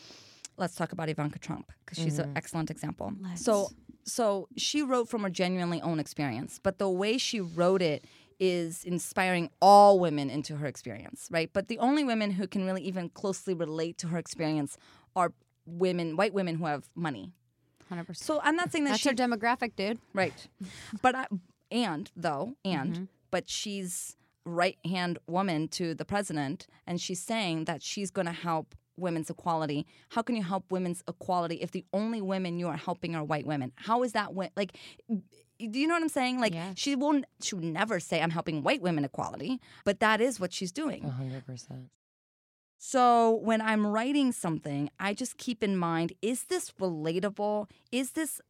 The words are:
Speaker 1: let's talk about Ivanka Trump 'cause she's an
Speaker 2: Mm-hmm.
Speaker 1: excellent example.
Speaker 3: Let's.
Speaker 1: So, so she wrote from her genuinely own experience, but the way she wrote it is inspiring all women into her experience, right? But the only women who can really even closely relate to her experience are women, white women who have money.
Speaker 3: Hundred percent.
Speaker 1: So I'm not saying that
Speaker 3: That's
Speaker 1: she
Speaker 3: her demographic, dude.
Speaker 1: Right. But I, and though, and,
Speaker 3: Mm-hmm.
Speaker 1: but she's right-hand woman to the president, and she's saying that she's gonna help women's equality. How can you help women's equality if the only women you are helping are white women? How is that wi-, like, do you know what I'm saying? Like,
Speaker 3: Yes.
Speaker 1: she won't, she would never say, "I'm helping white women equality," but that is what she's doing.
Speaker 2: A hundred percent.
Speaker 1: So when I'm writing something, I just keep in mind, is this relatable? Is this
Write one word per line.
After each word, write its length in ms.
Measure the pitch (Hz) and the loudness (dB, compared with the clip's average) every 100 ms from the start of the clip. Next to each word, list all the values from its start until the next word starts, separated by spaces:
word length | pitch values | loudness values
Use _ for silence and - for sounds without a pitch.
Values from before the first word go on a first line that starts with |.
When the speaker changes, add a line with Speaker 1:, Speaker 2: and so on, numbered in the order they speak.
| - - - - - - | -20 -20 -20 -20 -14 -6
Speaker 1:
let's 180 | 175 | -4
talk 180 | - 165 | -2 -6
about 180 | 180 156 | -4 -4
Ivanka 280 | 156 147 - | -2 -2 -4
Trump 320 | - - - - | -8 -8 -10 -20
'cause 140 | - 165 | -12 -4
she's 200 | 160 147 | -2 0
an 80 | 147 | -2
Speaker 2:
Mm-hmm. 80 | 147 | -4
Speaker 1:
excellent 320 | - 170 156 | -4 -4 -4
example. 420 | 156 151 - - 196 | -4 -8 -6 -8 -8
Speaker 3:
Let's. 220 | 185 175 | -8 -2
Speaker 1:
So, 240 | 233 208 190 - - - | 2 2 2 -6 -20 -18
so 440 | - - 220 196 165 - | -8 0 0 0 -4 -4
she 240 | - 294 | -2 0
wrote 260 | 277 254 233 | 2 2 2
from 120 | 226 | -2
her 40 | 196 | -2
genuinely 520 | 175 180 185 175 170 | 0 0 2 0 -2
own 180 | 170 160 | -2 -2
experience, 580 | 143 - 143 113 147 - | -2 -4 -2 -2 -6 -2
but 160 | 196 196 | -2 0
the 100 | 196 | 0
way 300 | 180 208 247 | 0 0 0
she 220 | - 226 | 0 -2
wrote 420 | 175 165 175 190 | -4 2 4 6
it 240 | 170 143 - - _ - | 4 0 -6 -20 _ 0
is 460 | 185 175 165 170 | 2 2 -2 -6
inspiring 640 | 180 175 - 220 185 180 170 - | -4 -4 -2 0 2 2 0 6
all 360 | 190 202 202 190 | 12 12 12 10
women 300 | 175 147 139 | 6 2 -2
into 280 | 139 151 147 | -4 -4 -4
her 100 | 147 | -6
experience, 600 | - 123 104 - - - | -6 -10 -10 -12 -16 -4
right? 200 | 170 160 | -2 0
But 140 | 202 190 | -2 -2
the 100 | 226 | 0
only 260 | 240 294 | 2 4
women 280 | 277 226 208 | 2 0 0
who 140 | 190 190 | -2 -2
can 200 | 202 185 | -2 -2
really 160 | 185 | -2
even 260 | 185 185 170 | -4 -6 -6
closely 460 | - 196 185 - | -6 -4 -4 -4
relate 420 | 165 156 160 165 - | -4 -2 -2 -4 -6
to 100 | 170 | -4
her 100 | 170 | -4
experience 580 | - - 156 156 143 - - - _ | -4 -4 0 0 -2 -6 -20 -20 _
are 180 | 185 175 - _ _ | 0 0 -2 _ _
women, 520 | - 170 185 180 165 160 | -10 0 0 2 -2 0
white 180 | 214 | 0
women 220 | 196 185 160 | 0 -2 -2
who 100 | 165 | -2
have 240 | 143 - | -4 -6
money. 380 | - 165 120 180 - _ _ _ _ - | -6 -4 -4 -10 -18 _ _ _ _ -12
Speaker 3:
Hundred 160 | 175 | -10
percent. 220 | 170 170 - | -10 -8 -2
Speaker 1:
So 140 | 302 | 0
I'm 120 | 294 | 2
not 160 | 330 349 | 2 0
saying 120 | 330 | 0
that 60 | 285 | 2
Speaker 3:
That's 120 | 220 | 2
Speaker 1:
she 60 | 285 | 2
Speaker 3:
her 60 | |
demographic, 600 | 240 247 233 233 254 240 - | 2 2 2 0 0 -2 -2
dude. 220 | 196 233 _ | -2 -4 _
Speaker 1:
Right. 360 | 202 175 - - - 185 - - 214 | 0 0 -2 -16 -14 -14 -14 -12 2
But 140 | 254 | 2
I, 120 | 254 262 190 - _ - | 2 -2 -6 -8 _ -6
and 400 | 233 220 147 - | -2 0 -2 -6
though, 420 | - 165 139 202 277 | -4 -2 -2 -4 -4
and, 300 | 190 160 139 | -2 0 0
Speaker 3:
Mm-hmm. 100 | 170 185 _ - | -4 -8 _ -6
Speaker 1:
but 180 | 180 175 | -4 -4
she's 680 | - 214 196 180 - - - _ _ | -6 -6 -6 -6 -8 -10 -14 _ _
right-hand 720 | 170 170 180 - 170 185 180 165 - | -6 2 2 0 -4 -2 -2 -4 -2
woman 420 | 175 196 156 156 | -2 0 0 -2
to 260 | - 170 | -2 -4
the 100 | 151 | -4
president, 640 | - 202 202 156 139 - - _ - | -4 -2 -2 -4 -4 -6 -12 _ -8
and 140 | 175 | -6
she's 200 | - 180 | -4 -6
saying 440 | - 226 190 160 | -4 -2 0 -2
that 180 | 160 156 | -2 -6
she's 280 | - - 196 | -6 -6 -6
gonna 220 | 196 175 | -2 -4
help 420 | 170 170 160 151 - _ - | -4 -2 -2 -4 -14 _ -6
women's 300 | 180 165 156 | -2 -2 -4
equality. 560 | - 175 160 156 147 - - - | -6 -2 0 0 -2 -4 -12 -8
How 120 | 233 | -4
can 140 | 226 233 | -2 -2
you 60 | |
help 280 | 175 190 - | -2 -4 -2
women's 300 | 185 180 175 - | -2 -2 -4 -8
equality 500 | 170 - 180 170 170 | -8 -2 0 0 -4
if 140 | 170 | -6
the 140 | 185 - | -8 -4
only 280 | 190 220 233 | -2 -2 -2
women 360 | 190 190 180 175 | -2 -2 -2 -2
you 80 | 175 | -2
are 80 | 156 | -4
helping 360 | 180 175 175 | -6 -6 -4
are 80 | 165 | -4
white 240 | 151 151 139 | -2 -2 -2
women? 260 | 151 127 - | -2 -4 -6
How 260 | 196 233 | 0 0
is 100 | 247 | 2
that 160 | 220 202 | 0 -2
wi-, 220 | 180 185 - | -4 -6 -4
like, 180 | 196 - - - - | -4 -6 -20 -14 -6
do 680 | 208 - _ _ - 226 240 | -6 -6 _ _ -12 -6 0
you 80 | 311 | 2
know 60 | |
what 100 | 339 | 2
I'm 60 | 320 | 2
saying? 320 | 285 254 254 | 0 0 2
Like, 140 | 220 | 0
Speaker 3:
Yes. 240 | 165 180 180 | 0 -6 -4
Speaker 1:
she 180 | 285 277 | 0 2
won't, 300 | 294 294 - - | 4 2 0 -8
she 120 | - | -6
would 100 | 190 | -4
never 360 | 165 165 220 190 | -2 0 0 0
say, 220 | - 165 | 0 0
"I'm 80 | 165 | 2
helping 320 | 165 165 156 | 0 -2 0
white 180 | 147 285 | 2 2
women 240 | 175 151 | 2 0
equality," 560 | 139 - - - 165 254 - - | -2 -4 -6 -6 -6 -6 -8 -6
but 160 | - 202 | 0 2
that 220 | 220 214 | 4 4
is 180 | 254 214 | 2 0
what 100 | 180 | -4
she's 180 | - 180 | -4 -6
doing. 320 | 285 302 180 | -4 -4 -4
Speaker 2:
A 60 | 143 | -6
hundred 340 | 127 131 131 | -6 -6 -8
percent. 460 | 123 123 - 131 127 _ _ _ _ _ _ _ _ _ | -12 -14 -14 -16 -18 _ _ _ _ _ _ _ _ _
Speaker 1:
So 540 | - 262 247 233 226 226 | 0 6 8 8 8 4
when 240 | 208 220 | 4 2
I'm 260 | 220 214 208 | 4 2 2
writing 460 | 214 247 294 262 | 2 2 4 2
something, 580 | - 180 156 147 143 147 - | 2 -2 -2 -2 -4 -4 -4
I 140 | 196 | -4
just 240 | 202 254 - | -4 -6 -8
keep 240 | - 233 | -6 -2
in 120 | 208 190 | 0 0
mind, 360 | 170 165 170 - | 0 0 -2 -2
is 220 | 214 247 | -2 -2
this 280 | - 359 - - | -2 -4 -4 -4
relatable? 920 | 185 156 160 175 202 208 208 208 208 _ - | -4 -2 -2 0 -2 -2 -2 -2 -4 _ -6
Is 220 | 240 262 | -4 -2
this 280 | 320 320 - | -4 -4 -6